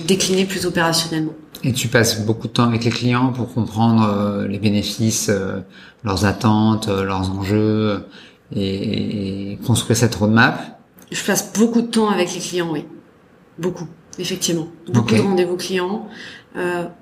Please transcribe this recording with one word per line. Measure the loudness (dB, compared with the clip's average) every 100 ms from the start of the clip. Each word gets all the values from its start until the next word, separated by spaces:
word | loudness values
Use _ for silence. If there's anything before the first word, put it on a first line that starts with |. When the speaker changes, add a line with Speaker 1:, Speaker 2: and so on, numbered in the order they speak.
| 0
Speaker 1:
décliner | 2 2 2 0
plus | -2 -2
opérationnellement. | 0 2 0 0 -2 -4 -6 -18 -6
Speaker 2:
Et | -2
tu | -2 2
passes | 4 4 2 -2
beaucoup | -2 -2
de |
temps | 0 2
avec | 2
les | 0
clients | 0 0 2 2
pour | 0 -4
comprendre, | -2 -2 2 4 6 4
euh, | 2 0 -2 -4
les | -2
bénéfices, | 0 0 0 0 0 0 0
euh, | 0 0 -6 -10 -18 -20 -8
leurs | -4 2 2
attentes, | 2 4 4 4 2 0
euh, | 0
leurs | 0 -2 -2
enjeux, | -2 0 2
euh, | 2 2 0 -2 -6 -20 -20 -20 -8 -4
et, | -2
et, | -2 -2 -2 -2 -4 -4 -6 -8
et | -6
construire | 0 0 2 2
cette | 2 2
roadmap ? | 2 4 4 2 -10 -18 _ _ -12
Speaker 1:
Je | -8
passe | -2 -2 -2
beaucoup | 2 2 2
de | 2
temps | 2 2
avec | 2 0
les | -4
clients, | -6 -4 -2
oui. | -4 -8 -16 -20 _ _ _ _ -6
Beaucoup, | -6 -6 -12 -14 -18 -10
effectivement. | -6 -4 -2 -2 -4 -12 -2
Beaucoup | 0 2
Speaker 2:
Ok. | 2
Speaker 1:
de |
rendez-vous | 4 2 0 -2
clients. | -4 -4 -2 -4 -8 -16 -18 -20 -14 -6
Euh, | -4 -4 -8 -12